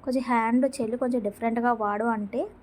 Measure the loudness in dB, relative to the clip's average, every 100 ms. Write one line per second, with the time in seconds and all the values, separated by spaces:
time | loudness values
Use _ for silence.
0 | 0 -2 2 2 4 4 2 0 -4 -2
1 | 0 0 -2 -2 -2 0 0 2 0 0
2 | 0 0 -2 -4 -6 -8